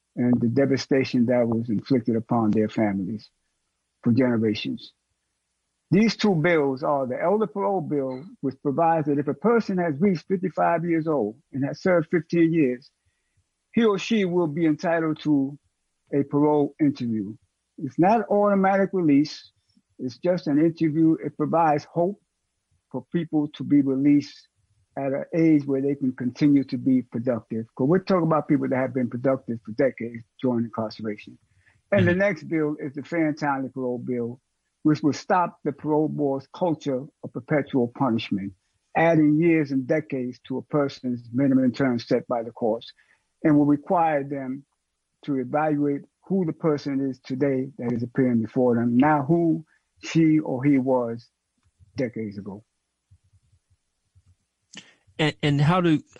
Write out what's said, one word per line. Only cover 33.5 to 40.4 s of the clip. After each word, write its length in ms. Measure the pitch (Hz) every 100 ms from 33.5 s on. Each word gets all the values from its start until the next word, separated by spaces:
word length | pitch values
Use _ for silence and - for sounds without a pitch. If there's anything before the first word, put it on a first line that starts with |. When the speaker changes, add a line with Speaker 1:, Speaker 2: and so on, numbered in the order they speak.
| 135 131
Speaker 1:
Parole 300 | 135 127 127
Bill, 420 | 123 123 117 120 _ _ _ _
which 180 | 151 151
will 100 | 147
stop 460 | - - 185 170 -
the 80 | 151
parole 360 | 135 151 151 151
board's 380 | 143 143 135 -
culture 500 | - 180 151 143 127 147 _
of 80 | -
perpetual 560 | - - 151 139 135 120
punishment, 640 | - 135 113 - 101 98 - _ _ _ -
adding 400 | 165 160 151 151
years 340 | 170 160 139
and 160 | 135 127
decades 500 | 156 151 135 123 117